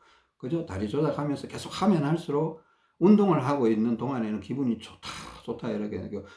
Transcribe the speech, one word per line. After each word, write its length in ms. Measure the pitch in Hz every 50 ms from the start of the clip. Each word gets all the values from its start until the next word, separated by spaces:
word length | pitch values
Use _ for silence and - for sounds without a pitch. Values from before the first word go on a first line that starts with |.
| _ _ _ _ _ _ _
그죠? 280 | - - 127 160 165 -
다리 240 | - 92 95 107 104
조작하면서 580 | 113 143 156 147 139 - 147 147 139 - -
계속 340 | - - - - - - -
하면 220 | 185 214 190 160 139
할수록 560 | 143 165 165 - - 139 147 160 160 - - _ _ _ _ _ _ _ -
운동을 460 | 165 196 214 202 202 190 160 135 127
하고 220 | 135 143 139 120
있는 300 | 113 113 107 110 120 117
동안에는 420 | 110 123 131 135 123 110 107 107 101
기분이 400 | - - 123 135 139 120 113 107
좋다, 300 | - - - - - - - - - - - - -
좋다 260 | - 117 - - 120
이렇게 280 | 107 104 104 101 98 92
느끼고, 260 | - 107 107 101 - - -